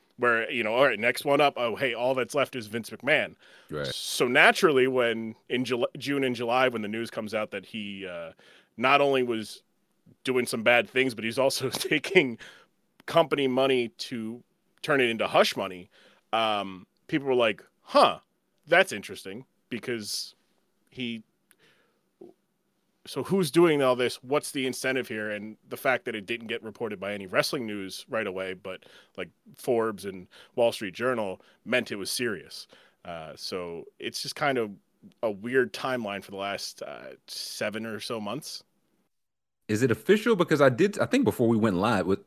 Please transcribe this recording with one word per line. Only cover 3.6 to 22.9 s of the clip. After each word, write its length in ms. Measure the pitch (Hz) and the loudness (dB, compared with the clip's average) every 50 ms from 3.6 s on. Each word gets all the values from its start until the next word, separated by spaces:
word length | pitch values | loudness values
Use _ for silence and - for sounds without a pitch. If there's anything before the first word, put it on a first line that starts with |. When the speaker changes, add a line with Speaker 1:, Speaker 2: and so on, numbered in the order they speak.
| _ - | _ -10
Speaker 2:
Right. 160 | 76 73 71 | -6 -6 -6
Speaker 1:
So 420 | - - - - - - - 139 | -6 -6 -8 -8 -4 -2 0 2
naturally, 600 | 117 127 147 170 226 233 - 190 165 139 131 127 | 4 6 6 6 6 6 6 4 6 6 6 4
when 480 | 131 127 127 120 117 113 113 113 110 110 _ _ - | 4 4 2 2 0 0 -2 -6 -8 -12 _ _ -6
in 140 | 127 120 127 | -4 -2 -2
Jul-, 240 | 117 127 117 131 - - | -2 -2 -2 -2 -2 -4
June 260 | 143 117 139 143 139 135 | -6 -6 -4 -2 -2 0
and 120 | 127 123 | -2 -2
July, 340 | 110 123 117 120 131 127 131 | -2 -2 0 2 4 4 2
when 120 | 117 110 | 2 -2
the 60 | 107 | -6
news 240 | 101 110 113 117 110 | -6 -6 -6 -8 -8
comes 240 | - 117 110 104 110 | -8 -8 -8 -6 -4
out 160 | 107 107 - | -4 -4 -6
that 160 | 107 98 90 | -8 -10 -12
he, 400 | - - 110 104 101 98 98 95 | -10 -12 -10 -10 -10 -10 -10 -12
uh, 240 | 90 87 85 82 82 - _ _ - - - _ _ _ | -10 -10 -10 -12 -14 -16 _ _ -20 -20 -20 _ _ _
not 240 | 113 120 131 143 143 | 0 4 4 6 6
only 200 | 143 143 135 131 | 6 4 4 2
was 400 | 123 120 117 110 107 - - - _ _ _ _ _ _ _ _ _ - - _ - | 2 0 -2 -4 -6 -8 -12 -18 _ _ _ _ _ _ _ _ _ -20 -20 _ -4
doing 240 | 131 127 123 120 | -2 0 0 0
some 160 | - - 117 107 | 0 -2 0 4
bad 260 | 120 120 120 107 - | 6 6 6 4 2
things, 240 | - 131 131 131 113 | 2 0 2 0 0
but 100 | 110 107 | -4 -6
he's 140 | 113 107 | -4 0
also 320 | 135 131 135 - - 135 123 | 2 2 2 2 0 -2 -4
<laughs> 20 | |
taking 680 | - - - - 160 147 - - 381 185 147 123 113 - - - - - _ _ _ _ _ _ _ _ _ | -4 -4 -2 0 0 0 0 2 4 4 4 2 0 -8 -14 -18 -20 -20 _ _ _ _ _ _ _ _ _
company 420 | - - 165 160 135 156 143 139 | 0 4 4 4 4 2 0 0
money 420 | 131 123 131 135 135 131 123 120 110 | 2 2 2 2 2 2 0 0 -2
to 520 | - - - - 135 113 110 110 120 123 - _ _ _ _ _ _ _ | -6 -10 -12 -10 -8 -8 -8 -8 -10 -12 -16 _ _ _ _ _ _ _
turn 180 | - 151 147 135 | -2 0 2 4
it 100 | 123 117 | 4 2
into 160 | 113 107 101 | 2 0 -2
hush 280 | - - 170 214 - - | 2 4 4 4 4 2
money, 360 | 120 98 95 92 90 90 - _ _ - _ _ _ _ _ - | -4 -6 -6 -8 -12 -16 -18 _ _ -20 _ _ _ _ _ 0
um, 540 | 113 113 110 107 101 98 95 92 90 95 _ _ _ _ | 2 2 2 0 0 -2 -6 -8 -14 -16 _ _ _ _
people 220 | - 160 147 139 | -4 -4 -2 0
were 80 | 135 127 | 2 4
like, 280 | 123 117 110 101 - - _ _ _ _ | 4 4 4 2 -2 -8 _ _ _ _
"Huh, 340 | - - 285 269 117 80 71 - _ _ _ _ _ _ _ _ | 2 6 6 6 6 4 0 -10 _ _ _ _ _ _ _ _
that's 260 | 151 170 180 185 - | 2 4 4 4 4
interesting," 540 | 117 101 - - 95 - - 95 98 123 - _ _ _ _ - | 0 -8 -8 -10 -12 -12 -12 -12 -12 -14 -14 _ _ _ _ -10
because 640 | 127 107 - 127 120 113 104 101 - - - - - _ _ _ _ _ _ _ _ _ _ _ | -10 -8 -6 -6 -6 -6 -6 -6 -6 -6 -8 -10 -14 _ _ _ _ _ _ _ _ _ _ _
he, 320 | - 131 123 117 117 113 - _ _ _ _ _ _ _ _ _ _ _ _ _ _ _ _ _ _ - - - - _ _ _ _ _ _ _ _ _ _ _ | -12 -8 -8 -8 -8 -10 -12 _ _ _ _ _ _ _ _ _ _ _ _ _ _ _ _ _ _ -20 -20 -20 -20 _ _ _ _ _ _ _ _ _ _ _